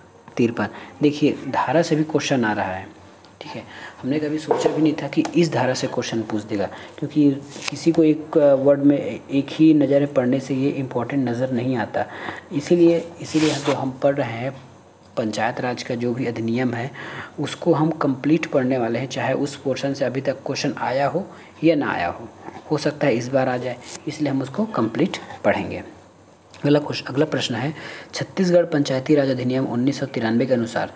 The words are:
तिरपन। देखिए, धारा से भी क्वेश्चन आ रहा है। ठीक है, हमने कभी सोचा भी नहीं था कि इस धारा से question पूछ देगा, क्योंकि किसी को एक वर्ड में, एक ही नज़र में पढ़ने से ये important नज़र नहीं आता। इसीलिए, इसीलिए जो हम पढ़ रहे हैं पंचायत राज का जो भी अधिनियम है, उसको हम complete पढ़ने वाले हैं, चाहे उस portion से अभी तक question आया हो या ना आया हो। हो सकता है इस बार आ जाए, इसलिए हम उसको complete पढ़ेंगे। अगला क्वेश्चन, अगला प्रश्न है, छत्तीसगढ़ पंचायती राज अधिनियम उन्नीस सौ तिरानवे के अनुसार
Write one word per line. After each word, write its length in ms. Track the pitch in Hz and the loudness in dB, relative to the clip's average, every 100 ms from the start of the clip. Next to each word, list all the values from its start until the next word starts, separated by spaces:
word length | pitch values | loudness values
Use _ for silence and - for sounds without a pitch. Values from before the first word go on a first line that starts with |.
| - - - - | -20 -20 -8 0
तिरपन। 300 | 117 - 123 - - - | 0 0 -6 -6 -16 0
देखिए, 360 | 147 147 143 - 135 | 0 2 0 0 -4
धारा 340 | - - 156 | -4 0 2
से 140 | 170 151 | 2 0
भी 80 | |
क्वेश्चन 420 | 156 143 - 135 113 | 0 -2 0 0 0
आ 80 | |
रहा 200 | 107 92 | -2 -4
है। 220 | 92 101 - - - - - | -6 -10 -18 -20 -20 -20 -20
ठीक 100 | - | -16
है, 120 | 117 - - - - | -14 -16 -16 -18 -8
हमने 180 | 127 151 | -4 -2
कभी 180 | 151 156 | -2 -2
सोचा 320 | 156 - 156 | -2 0 0
भी 120 | 147 | 2
नहीं 120 | 151 | 2
था 140 | - 143 | 0 -2
कि 160 | 165 - 165 | 0 2 2
इस 160 | 160 | 2
धारा 220 | 139 127 | 2 0
से 140 | 127 127 | 0 -2
question 340 | - 120 113 | -2 -2 -2
पूछ 220 | 107 107 | -2 -4
देगा, 260 | 107 104 92 - - - | -2 -4 -4 -6 -16 -8
क्योंकि 340 | 143 151 143 139 - - - | -2 4 4 2 -6 -12 -8
किसी 220 | 139 170 | -2 2
को 120 | 160 | 6
एक 340 | 156 151 - 156 | 6 4 2 4
वर्ड 420 | 143 135 139 139 | 6 6 4 6
में, 180 | 143 139 117 - - | 4 4 0 -8 -4
एक 140 | 139 135 | -2 0
ही 240 | - 160 | 4 6
नज़र 260 | 151 135 139 | 8 6 4
में 140 | 143 | 4
पढ़ने 260 | 135 123 131 | 2 2 2
से 160 | - 131 | 0 0
ये 140 | 139 | 0
important 600 | 139 131 120 117 143 123 | 0 -4 -4 -2 0 0
नज़र 220 | 117 131 | 0 0
नहीं 260 | 120 127 120 | 0 0 -2
आता। 280 | 104 - - - - - - | -2 -4 -4 -8 -12 -12 -8
इसीलिए, 600 | 143 - 175 170 165 - - | -4 2 6 6 4 0 -10
इसीलिए 320 | - 156 156 | -4 2 2
जो 200 | 139 147 | 2 0
हम 180 | 127 131 | 0 -2
पढ़ 240 | 127 143 143 | 0 2 2
रहे 160 | 123 | -2
हैं 300 | 117 131 135 - - - - - - | -4 -6 -8 -16 -20 -20 -20 -10 -4
पंचायत 420 | 110 107 113 131 | -2 -2 -2 -2
राज 240 | 123 117 | -4 -4
का 120 | - 120 | -6 -4
जो 180 | 120 | -2
भी 120 | 120 120 | -2 -4
अधिनियम 480 | 113 113 117 127 | -2 -2 0 0
है, 180 | 117 117 - - - - - | -2 -6 -10 -14 -14 -12 -8
उसको 340 | 139 - 175 | -8 -2 0
हम 160 | 147 156 | 2 2
complete 560 | - 143 131 143 165 165 | 0 -2 0 2 2 2
पढ़ने 320 | 143 127 131 | 0 2 0
वाले 220 | 113 120 | 0 -2
हैं, 80 | 135 | -4
चाहे 260 | 135 120 | -4 -2
उस 220 | 135 143 - | 0 -2 -4
portion 380 | 135 127 139 | -4 -2 -2
से 120 | 135 127 | -2 -2
अभी 160 | 131 | -2
तक 120 | 135 131 - | -4 -4 -4
question 280 | 127 143 - | -4 -4 -2
आया 300 | 120 131 139 | -2 0 0
हो 200 | 156 196 - - - | -2 -6 -12 -20 0
या 120 | 160 151 | 2 4
ना 160 | 117 | 2
आया 160 | 92 85 | -2 -4
हो। 220 | - 117 - - - - | -6 -12 -16 -18 -14 -4
हो 60 | 151 | -2
सकता 300 | 151 143 147 | -2 0 0
है 80 | 120 | 0
इस 120 | 123 | 0
बार 220 | 135 131 | 0 0
आ 80 | 127 | -2
जाए, 200 | 123 120 - - 151 | -6 -10 -12 -12 -10
इसलिए 240 | 147 143 | -4 -2
हम 100 | 135 | -2
उसको 240 | 135 - 220 | -2 -4 -4
complete 520 | - - - 190 - - - | -2 -2 0 0 -2 -12 -2
पढ़ेंगे। 520 | 104 92 85 - - - - _ - _ _ - | 0 0 -2 -8 -12 -18 -20 _ -20 _ _ -4
अगला 160 | 143 147 | 2 2
क्वेश्चन, 260 | 147 127 - | 2 -6 -4
अगला 200 | 131 151 | -2 0
प्रश्न 300 | 131 - 113 | -2 -4 -4
है, 180 | 139 160 - - - | -4 -6 -12 -16 -12
छत्तीसगढ़ 520 | - - - 180 175 170 | -8 -6 -2 4 4 4
पंचायती 500 | 147 139 131 131 147 | 2 0 0 2 4
राज 140 | 135 | 4
अधिनियम 360 | 127 123 127 135 | 0 0 0 0
उन्नीस 340 | 120 131 - | 0 0 0
सौ 60 | 139 | -4
तिरानवे 400 | 123 113 117 135 | -2 0 2 2
के 80 | |
अनुसार 400 | 123 113 - - | 0 0 -2 -6